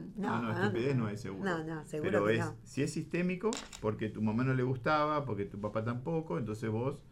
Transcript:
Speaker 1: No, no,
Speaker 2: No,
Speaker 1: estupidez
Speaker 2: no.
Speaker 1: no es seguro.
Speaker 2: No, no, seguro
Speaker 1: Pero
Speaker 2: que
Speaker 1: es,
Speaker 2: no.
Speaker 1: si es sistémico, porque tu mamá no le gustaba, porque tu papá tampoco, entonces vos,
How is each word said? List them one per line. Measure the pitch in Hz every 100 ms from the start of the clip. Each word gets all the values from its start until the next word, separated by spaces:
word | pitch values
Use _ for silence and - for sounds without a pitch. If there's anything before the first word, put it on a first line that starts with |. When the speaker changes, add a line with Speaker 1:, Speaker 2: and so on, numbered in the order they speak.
| 170 -
Speaker 1:
No, | 190 -
no, | 113
Speaker 2:
No, | -
Speaker 1:
estupidez | 202 117 131 131
Speaker 2:
no. | 110
Speaker 1:
no |
es | 104
seguro. | - 98
Speaker 2:
No, | 190 165
no, | 160 160 147
seguro | 156 123
Speaker 1:
Pero | 104 104
Speaker 2:
que | 113
Speaker 1:
es, | 160
Speaker 2:
no. | -
Speaker 1:
si | - -
es | 151
sistémico, | 165 - 170 180 180 214 - - -
porque | 107 98 110
tu | -
mamá | 107 110
no | 131
le | 131
gustaba, | 123 131 156 151 151 151 131
porque | 101 101
tu | 107
papá | 104 110
tampoco, | 110 120 147 165 156 165
entonces | 110 107 110
vos, | 110 127 139 -